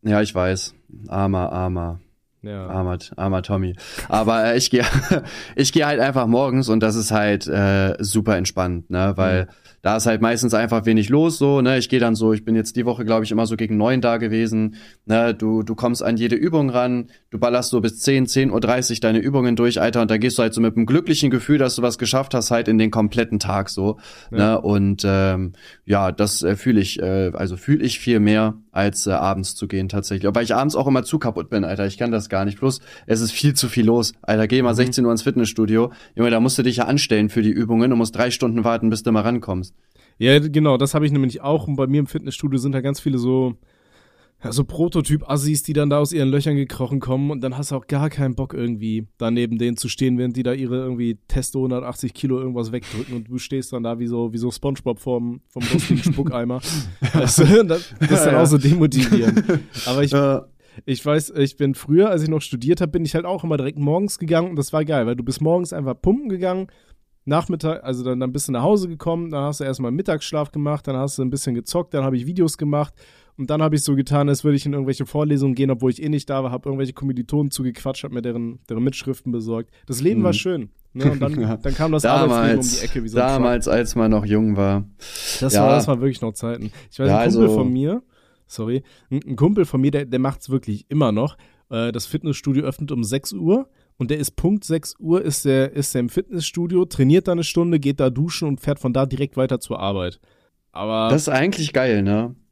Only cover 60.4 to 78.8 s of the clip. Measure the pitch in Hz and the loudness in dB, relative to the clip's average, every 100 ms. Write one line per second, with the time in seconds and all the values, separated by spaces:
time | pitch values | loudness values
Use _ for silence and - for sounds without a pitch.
60.4 | - _ _ - - 131 147 151 151 - | -4 _ _ -18 -6 -4 0 0 0 0
61.4 | 139 - 139 131 - 156 214 180 156 156 | 0 2 -2 -2 2 4 4 2 0 -2
62.4 | - 123 127 170 175 170 160 160 175 185 | -4 -6 -2 0 0 -2 -2 -2 -4 -6
63.4 | 165 151 135 151 143 165 202 - 165 165 | -2 -2 -2 -2 -2 0 -2 -4 0 0
64.4 | 175 165 135 156 151 147 113 123 123 131 | 0 -4 -2 -2 0 0 0 -2 -4 -2
65.4 | 151 175 175 170 135 123 - 233 285 185 | 0 0 -2 -6 -6 -2 0 0 -2 -4
66.4 | 185 185 190 _ _ - _ _ - 151 | -2 -4 -6 _ _ -20 _ _ -2 -2
67.4 | 165 170 156 160 127 127 127 127 127 135 | 0 -4 -2 -4 -6 -6 -4 -4 -4 -4
68.4 | 143 123 143 208 185 160 - 170 170 147 | -4 -2 2 2 0 -6 -4 -4 -4 -4
69.4 | 143 147 135 131 127 135 196 156 - 151 | -4 -4 -6 -4 -4 -2 -2 -4 -4 -4
70.4 | 147 151 147 147 - 131 139 143 131 139 | -4 -4 -4 -4 -4 -4 -4 -4 -4 -2
71.4 | 139 120 113 175 170 147 135 131 123 180 | -4 -6 -4 -6 -4 -2 -2 -2 -4 0
72.4 | 165 - 147 147 147 - - _ _ - | 0 0 -2 -2 -2 -8 -20 _ _ -10
73.4 | 131 151 156 151 143 139 131 143 143 143 | -4 0 2 2 0 0 2 2 2 2
74.4 | 151 143 143 143 135 131 131 151 151 143 | 2 0 0 -4 -4 -4 -4 -2 0 2
75.4 | 139 123 135 123 127 123 151 147 - 135 | 2 2 0 2 0 -2 -2 -4 -2 -4
76.4 | 131 127 139 135 135 135 139 123 117 147 | -4 -6 -6 -4 -6 -4 -4 -4 -2 -2
77.4 | 143 - 127 120 135 131 135 120 120 120 | -2 -2 -6 -4 -8 -8 -8 -6 -6 -6
78.4 | 117 123 _ 113 | -8 -10 _ -2